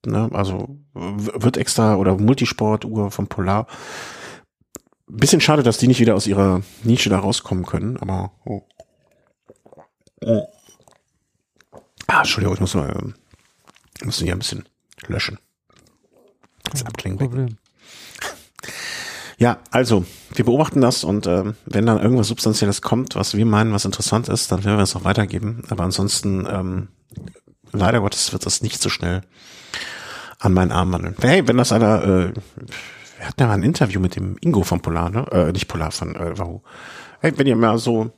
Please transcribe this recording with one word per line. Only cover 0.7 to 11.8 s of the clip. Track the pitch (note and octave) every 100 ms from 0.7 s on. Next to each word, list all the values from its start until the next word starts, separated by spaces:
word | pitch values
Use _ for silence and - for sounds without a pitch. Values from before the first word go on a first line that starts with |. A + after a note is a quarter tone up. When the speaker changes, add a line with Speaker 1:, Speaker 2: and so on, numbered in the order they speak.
| C#3+ _
Speaker 1:
w-, | - F2 G2+ G#2
wird | - G#2+ -
extra | - - A2 G2+
oder | G2 F#2+
Multisportuhr | G#2 C3+ A#2+ - G#2+ G#2+ - G#2+ G2+
von | - G2
Polar. | - F#2 G2+ A#2 - - - - - - - _ _ _ - _ _ _
Bisschen | A2 C#3 E3+
schade, | - D3+
dass | A#2+ A2
die | B2
nicht | B2
wieder | A#2 G2+
aus | G#2
ihrer | G2 G2 F#2 G2 -
Nische | A2+ B2+ -
da | G2
rauskommen | G2 G2 - F#2
können, | F2 - G#2 B2+
aber | F#2+ F#2+ F#2+ _
oh. | - G2+ _ _ - _ _ _ _ _ _ - _ - - _ _ _
Oh. | - A2 - _ _ _ _ _ _ _ _ _ _ _ _ -